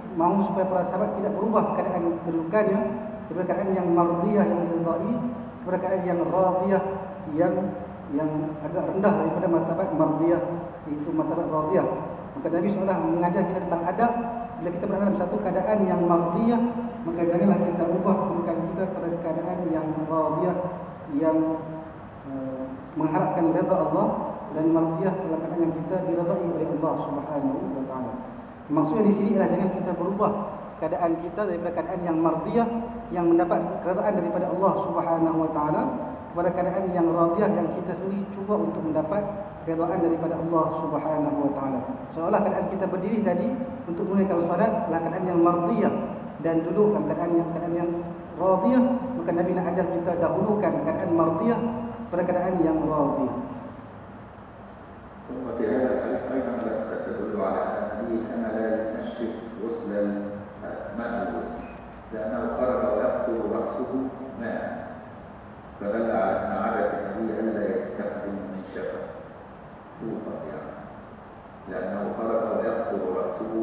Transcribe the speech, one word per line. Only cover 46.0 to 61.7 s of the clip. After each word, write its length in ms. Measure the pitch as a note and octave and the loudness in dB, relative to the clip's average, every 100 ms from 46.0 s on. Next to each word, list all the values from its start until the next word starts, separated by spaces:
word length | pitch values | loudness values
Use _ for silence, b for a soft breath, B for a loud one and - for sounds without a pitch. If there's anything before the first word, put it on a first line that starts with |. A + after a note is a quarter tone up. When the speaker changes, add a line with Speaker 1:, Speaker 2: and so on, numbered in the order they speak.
| - - - - | -4 -8 -10 -4
Speaker 1:
dan 200 | E3 E3 | 0 2
duduk 320 | D#3+ G3+ G#3 G#3 | 2 4 4 4
dalam 100 | D3+ | 2
keadaan 240 | E3 E3+ E3+ | 0 2 2
yang, 100 | E3 | 2
keadaan 240 | E3 E3+ E3+ | -2 -2 0
yang 160 | E3+ E3+ - - - - | 0 -2 -4 -8 -10 0
radiyah, 440 | F#3 F#3 A#3+ B3+ A#3+ A#3+ - - | 4 4 6 6 6 2 -2 -2
maka 120 | - E3+ | 0 2
Nabi 160 | F3+ | 2
nak 140 | F3+ F3 | 2 2
ajar 120 | F3 F3 | 2 2
kita 220 | E3+ F3+ E3+ | 0 0 2
dahulukan 540 | D#3+ E3+ G#3+ G3+ E3+ D3 D#3 | 2 2 2 4 2 2 0
keadaan 260 | - F3 | 0 2
mardiyah 480 | E3 E3 E3 A3+ A3+ A#3 - - - - | 4 4 4 2 2 0 -2 -6 -8 -4
pada 160 | F3 | 0
keadaan 320 | F3+ F3+ F3+ F3+ | 2 2 2 4
yang 160 | D#3+ D#3+ D3+ | 4 4 2
radiyah. 480 | D3+ C#3 C3 B2+ A#2 - - - - - - - - - - - - - - - - - - - | 2 2 2 0 -2 -6 -10 -12 -14 -14 -16 -16 -16 -16 -16 -18 -16 -16 -16 -16 -16 -16 -16 -12
Speaker 2:
وفي 400 | B2+ A#2 B2 A2+ | -8 -6 -2 0
هذا 240 | B2+ B2+ | 2 2
الحديث 340 | - - C3 - C3 | 0 0 -4 -2 -2
أيضًا 160 | A#2+ A#2 G#2+ | -2 -2 -2
لا 60 | - - - | -4 -4 -4
تدل 320 | - - G#3 G3+ | -6 -4 -4 -2
على 200 | - - - - - G#2+ A#2 | 0 0 -2 -2 -4 -4 -2
أن 380 | A2+ A2+ A#2+ A2+ | -2 -2 -4 -2
لا 220 | A2+ A2 A2 A2+ | 0 0 0 -2
ينشف 640 | G#2+ - - A2+ A2+ - G#2+ | -4 -6 -4 -6 -6 -10 -8
غسل 320 | A2+ - G2+ G#2 G2+ G2+ G2+ G#2 - - | -6 -4 -4 0 0 -2 -4 -8 -12 -12
الماء 500 | - - - A#2 A#2 - - | -10 -8 -8 -6 -4 -4 -4
الغسل، 400 | - - - - | -4 -6 -8 -12